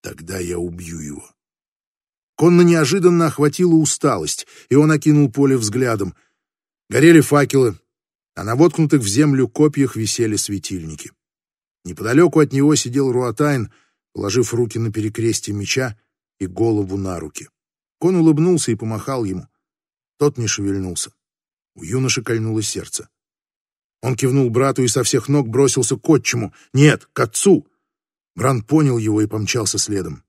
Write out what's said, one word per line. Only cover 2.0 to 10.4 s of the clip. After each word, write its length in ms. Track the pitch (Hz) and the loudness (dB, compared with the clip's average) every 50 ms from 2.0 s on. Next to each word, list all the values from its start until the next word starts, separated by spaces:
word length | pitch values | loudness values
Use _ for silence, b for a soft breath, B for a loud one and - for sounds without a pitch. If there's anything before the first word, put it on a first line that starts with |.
| _ _ _ _ _ _ _ - | _ _ _ _ _ _ _ 2
Конна 220 | 151 175 175 175 | 4 6 6 6
неожиданно 680 | 175 170 170 165 156 127 165 196 170 180 175 170 165 | 6 6 4 2 2 0 0 2 2 4 4 4 0
охватила 480 | 151 - - 147 147 143 - 180 180 160 | 0 0 0 -2 -2 0 0 2 4 4
усталость, 720 | 160 156 143 - - - 147 123 92 78 76 - - - b b b b b | 4 2 0 -2 -2 -2 -2 -2 -2 -4 -8 -8 -10 -12 b b b b b
и 60 | 123 | 2
он 160 | 143 151 156 | 4 4 4
окинул 380 | 156 147 - 156 151 147 147 131 | 2 2 2 2 4 4 4 2
поле 280 | 107 139 139 139 135 | 2 0 2 2 2
взглядом. 580 | 127 110 107 104 123 131 123 113 98 98 90 - _ _ _ _ _ _ _ _ _ _ _ _ _ _ _ | 0 -2 -2 -2 -2 -2 -2 -2 -2 -4 -8 -8 _ _ _ _ _ _ _ _ _ _ _ _ _ _ _
Горели 300 | 107 120 147 175 170 160 | 2 6 6 8 8 8
факелы, 580 | 135 - 151 143 139 120 - 135 127 113 92 - _ _ _ _ _ _ _ _ _ _ _ | 6 4 2 0 0 2 2 2 2 0 -2 -6 _ _ _ _ _ _ _ _ _ _ _
а 120 | - 95 | -12 -8
на 100 | 104 117 | -6 2
воткнутых 460 | 127 165 175 - - 160 143 - 143 | 2 2 2 4 0 0 2 2 0
в 60 | 117 98 | 0 0
землю 400 | 98 123 156 151 139 131 127 113 | 0 0 2 2 2 0 0 -2
копьях 480 | _ - 151 151 147 139 139 123 - | _ 2 2 2 2 0 -2 -2 -2
висели 400 | 113 110 107 - - 117 110 104 | -6 -6 -6 -2 -2 -2 -2 -2
светильники. 760 | 98 | -4